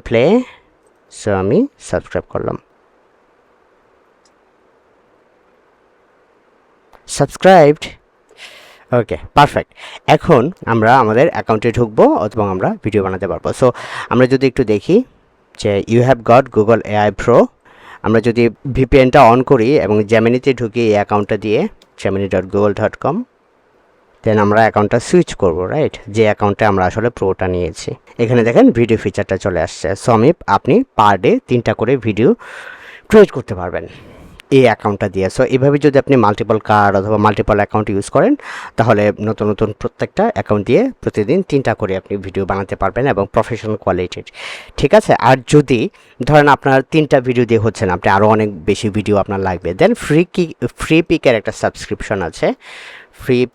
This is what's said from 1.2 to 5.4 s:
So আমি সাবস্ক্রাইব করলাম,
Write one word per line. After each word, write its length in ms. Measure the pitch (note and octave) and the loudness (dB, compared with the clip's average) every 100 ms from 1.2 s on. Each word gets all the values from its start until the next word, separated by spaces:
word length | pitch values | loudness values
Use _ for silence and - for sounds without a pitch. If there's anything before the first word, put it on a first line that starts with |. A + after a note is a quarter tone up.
So 80 | A2 F#2+ | -4 -2
আমি 160 | G2 D#3 C#4 _ - | 0 0 -2 _ -8
সাবস্ক্রাইব 380 | F2 - F2 - | -8 -6 -10 -8
করলাম, 240 | - - - _ _ _ _ _ _ _ _ _ _ _ _ _ _ _ _ _ _ _ _ _ _ _ _ _ _ _ _ | -8 -8 -10 _ _ _ _ _ _ _ _ _ _ _ _ _ _ _ _ _ _ _ _ _ _ _ _ _ _ _ _